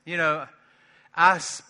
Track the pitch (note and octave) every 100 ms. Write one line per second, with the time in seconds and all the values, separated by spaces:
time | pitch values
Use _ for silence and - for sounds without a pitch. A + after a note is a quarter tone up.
0 | - F3 D#3+ D#3 C3+ _ _ _ _ _
1 | _ - F3+ F3+ - -